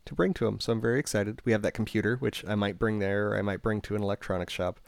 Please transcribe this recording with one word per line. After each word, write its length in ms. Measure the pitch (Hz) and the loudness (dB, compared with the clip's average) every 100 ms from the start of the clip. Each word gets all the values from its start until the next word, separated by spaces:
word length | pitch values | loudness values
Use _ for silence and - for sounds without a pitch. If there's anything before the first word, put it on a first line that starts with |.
| - | -12
to 100 | 147 | 0
bring 180 | 180 185 | 2 4
to 120 | 113 | 0
'em, 120 | 104 | 0
so 100 | - | 0
I'm 80 | 113 | 0
very 180 | 117 120 | 2 2
excited. 420 | - 107 101 110 | 2 0 0 -2
We 80 | - | 2
have 100 | 110 | 2
that 100 | 104 | 2
computer, 420 | - 107 110 104 127 | -2 -2 0 0 0
which 280 | 127 - 90 | -2 -4 -2
I 100 | 104 | 0
might 240 | 101 90 | 0 0
bring 200 | 113 107 | 0 2
there, 320 | 98 101 104 | 2 2 0
or 60 | 104 | 0
I 40 | |
might 200 | 101 95 | 0 -2
bring 200 | 113 107 | 0 -2
to 140 | - 107 | -2 -2
an 60 | |
electronics 500 | 101 101 - 92 87 | 0 -2 -2 -2 -2
shop. 260 | - 90 - | -2 -4 -4